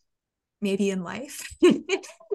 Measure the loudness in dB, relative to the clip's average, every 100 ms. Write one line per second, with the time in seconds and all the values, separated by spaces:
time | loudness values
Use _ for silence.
0 | _ _ _ _ _ -6 -2 0 0 -2
1 | -4 -8 -10 -12 -14 4 6 6 0 -4
2 | -4 -16 -8